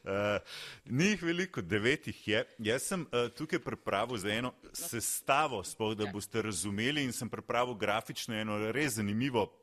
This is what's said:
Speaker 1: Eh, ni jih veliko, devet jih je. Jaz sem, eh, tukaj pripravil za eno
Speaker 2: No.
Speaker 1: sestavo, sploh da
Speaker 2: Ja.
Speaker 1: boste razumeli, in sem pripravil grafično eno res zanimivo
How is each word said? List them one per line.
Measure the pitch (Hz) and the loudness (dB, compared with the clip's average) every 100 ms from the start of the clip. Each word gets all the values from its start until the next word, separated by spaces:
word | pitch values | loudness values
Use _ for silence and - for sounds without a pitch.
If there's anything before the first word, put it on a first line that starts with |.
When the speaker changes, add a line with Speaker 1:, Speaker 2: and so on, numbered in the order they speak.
Speaker 1:
Eh, | - 98 104 104 - - - - | -4 0 2 0 -2 -12 -12 -14
ni | - 123 190 | -4 2 2
jih | 208 | 2
veliko, | 170 175 185 - | 0 -2 -2 -4
devet | 87 104 110 147 - | 0 2 4 2 -2
jih | - | -8
je. | - 107 131 - | 2 2 2 -4
Jaz | 107 123 | 0 0
sem, | - 190 | 0 -4
eh, | 151 120 120 | -2 0 0
tukaj | - 156 170 | -2 -2 -2
pripravil | - 113 - 98 117 120 | -2 -6 0 0 0 0
za | 95 | 0
eno | 110 123 | 0 -2
Speaker 2:
No. | - - | -6 -14
Speaker 1:
sestavo, | - - 117 - - - 139 151 113 | -10 -6 -4 -2 -2 4 4 4 0
sploh | 90 - 110 | -6 -2 -2
da | 107 | 0
Speaker 2:
Ja. | 104 | -2
Speaker 1:
boste | 98 - 117 | -4 -4 -2
razumeli, | 107 92 101 101 120 151 | -2 -2 -2 0 0 0
in | 135 | 0
sem | 113 117 | -2 -6
pripravil | 110 - 117 123 113 | -6 -2 2 2 0
grafično | 104 107 - - - | 2 2 0 -8 -4
eno | 107 110 104 107 | -2 0 0 0
res | 120 151 | 2 0
zanimivo | 113 101 107 139 120 95 - | 2 2 2 2 2 2 -2